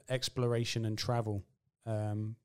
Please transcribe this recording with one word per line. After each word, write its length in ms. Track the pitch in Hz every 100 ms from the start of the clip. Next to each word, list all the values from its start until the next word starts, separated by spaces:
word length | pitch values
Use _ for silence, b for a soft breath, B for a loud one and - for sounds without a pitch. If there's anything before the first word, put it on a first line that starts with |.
| -
exploration 760 | 131 - - 120 117 117 117 110
and 120 | 107
travel. 460 | - 120 110 101 - _ _ _ -
Um, 520 | 107 107 104 107 113